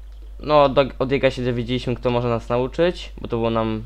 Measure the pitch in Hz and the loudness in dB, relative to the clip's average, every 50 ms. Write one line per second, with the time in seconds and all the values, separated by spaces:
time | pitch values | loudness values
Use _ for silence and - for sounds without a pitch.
0 | - - - - - - - - - 139 151 147 143 139 127 143 139 117 - - | -16 -16 -16 -16 -16 -16 -14 -8 -2 4 6 6 6 6 6 4 2 2 0 -4
1 | 131 131 139 127 131 131 127 - 123 123 120 120 120 113 127 123 - 135 120 - | -2 0 0 2 2 2 2 2 -2 -2 0 -2 -2 -2 -4 -4 -2 -2 -4 -2
2 | - 127 120 120 123 120 117 113 - - 120 123 127 127 - - 165 180 175 - | 0 0 0 2 0 0 -2 -2 -2 -2 0 0 0 -2 0 0 0 0 0 -2
3 | - - - - - - - 117 113 113 113 113 113 113 110 110 113 | -8 -14 -12 -10 -8 -4 -2 0 0 2 2 2 0 0 -2 -4 -6